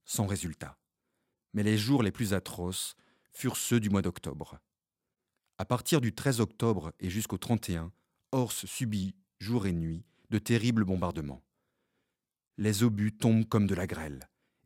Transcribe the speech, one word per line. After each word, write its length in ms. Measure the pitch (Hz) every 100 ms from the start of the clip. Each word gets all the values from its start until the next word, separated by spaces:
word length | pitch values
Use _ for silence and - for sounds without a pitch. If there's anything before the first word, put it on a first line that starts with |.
sans 220 | - - 101
résultat. 520 | 95 87 76 71 - _ _ _ _ _ _ _
Mais 100 | 107
les 160 | 104 107
jours 240 | 107 139
les 100 | 104
plus 220 | - 107
atroces 600 | 95 - - 87 95 - - _ _ _
furent 240 | - 127 -
ceux 240 | - 120
du 100 | 104
mois 120 | 98
d'octobre. 560 | 90 - 76 73 73 76 _ _ _ _ _ _ _ _ _ -
À 60 |
partir 360 | - 123 - 160
du 140 | 120
treize 260 | - 143 117
octobre 520 | 107 - 117 98 82 -
et 100 | 95
jusqu'au 280 | 98 107 95
trente 300 | - 113 -
et 60 | 85
un, 160 | 80 - _ _ _
Ors 200 | 135 120
subit, 640 | - 98 - 123 104 95 - _ _
jour 260 | 95 120 98
et 60 |
nuit, 320 | 85 82 82 - _ _
de 80 | 107
terribles 460 | - 117 117 113
bombardements. « 580 | 95 92 90 82 73 65 _ _ _ _ _ _ _ _ _ _ _ -
Les 260 | 104 101
obus 280 | 120 104 104
tombent 320 | 110 120 113
comme 220 | 110 113 101
de 80 |
la 140 | 90 95
grêle », 400 | 76 78 67 - _ _ _